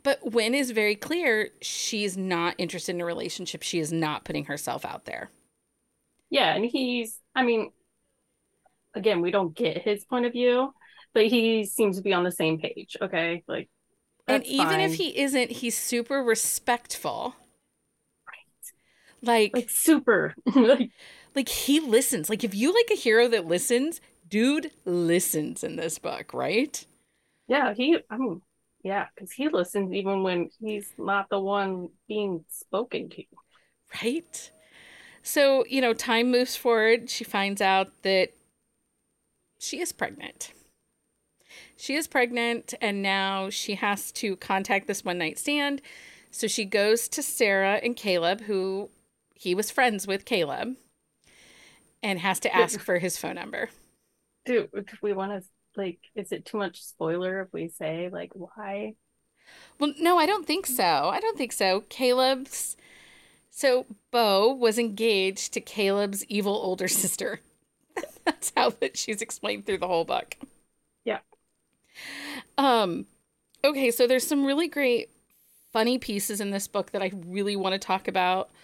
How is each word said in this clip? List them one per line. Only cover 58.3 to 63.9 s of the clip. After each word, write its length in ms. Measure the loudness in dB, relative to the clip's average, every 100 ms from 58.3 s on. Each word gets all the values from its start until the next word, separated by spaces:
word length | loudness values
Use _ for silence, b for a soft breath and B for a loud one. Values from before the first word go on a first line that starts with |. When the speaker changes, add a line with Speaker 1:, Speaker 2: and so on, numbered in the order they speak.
Speaker 2:
why? 600 | -14 -18 -14 -10 -8 -8 -12 _ _ _ _ B B B -4
Speaker 1:
Well, 160 | -4 0
no, 200 | 4 4
I 80 | 4
don't 200 | 2 0
think 200 | -2 -2
so. 160 | 0 2 4 2
I 120 | 0
don't 160 | -2 -2
think 140 | -4
so. 300 | 0 2 0 -2
Caleb's, 880 | -2 2 4 4 2 -4 -8 -8 -10 B B B B B B B
so 360 | 0 2 2 0